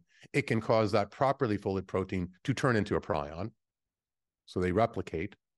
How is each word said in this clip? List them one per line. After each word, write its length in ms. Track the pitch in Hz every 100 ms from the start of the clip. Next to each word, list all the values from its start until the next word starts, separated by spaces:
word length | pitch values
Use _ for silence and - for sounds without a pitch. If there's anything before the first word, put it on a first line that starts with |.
| _ _ -
it 100 | 147
can 180 | - 113
cause 320 | - 113 107
that 180 | 104 101
properly 460 | - 135 135 123 104
folded 320 | 104 95 90
protein 400 | 95 92 95 90 -
to 80 | -
turn 240 | 117 139 113
into 200 | 98 85
a 40 |
prion. 500 | - 78 73 80 104 - _ _ _ _ _ _ _ _
So 160 | _ 95
they 100 | 90
replicate, 640 | 92 113 - - 82 101 - _